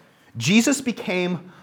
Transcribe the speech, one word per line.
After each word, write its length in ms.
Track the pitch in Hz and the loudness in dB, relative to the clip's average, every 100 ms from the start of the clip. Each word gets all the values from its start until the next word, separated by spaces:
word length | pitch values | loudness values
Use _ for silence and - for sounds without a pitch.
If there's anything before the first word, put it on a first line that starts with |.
| _ _ _ 113 | _ _ _ -6
Jesus 420 | 117 214 240 269 | 2 4 4 0
became 720 | 247 - - 180 180 180 - - | -2 -6 -4 -2 -2 -4 -8 -20